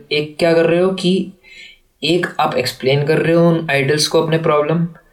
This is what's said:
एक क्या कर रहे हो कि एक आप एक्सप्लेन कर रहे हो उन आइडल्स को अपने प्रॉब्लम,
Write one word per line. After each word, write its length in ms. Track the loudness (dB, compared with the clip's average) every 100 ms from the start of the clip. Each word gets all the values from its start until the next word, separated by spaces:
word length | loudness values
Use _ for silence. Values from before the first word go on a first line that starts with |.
| -6
एक 240 | -6 -6 -2
क्या 140 | 0
कर 120 | 2
रहे 160 | 2 2
हो 100 | 0
कि 420 | 0 0 0 -4 -12 -20 -20 -20 -20 _ _
एक 220 | -2 -2 -2 -4
आप 140 | -4
एक्सप्लेन 520 | -2 -6 -4 -2 0 0
कर 120 | 0
रहे 160 | 2
हो 140 | 4 4
उन 220 | 2 0
आइडल्स 380 | -2 0 0 0
को 140 | 0
अपने 160 | 0 0
प्रॉब्लम, 500 | 0 0 0 0 -2 -6 _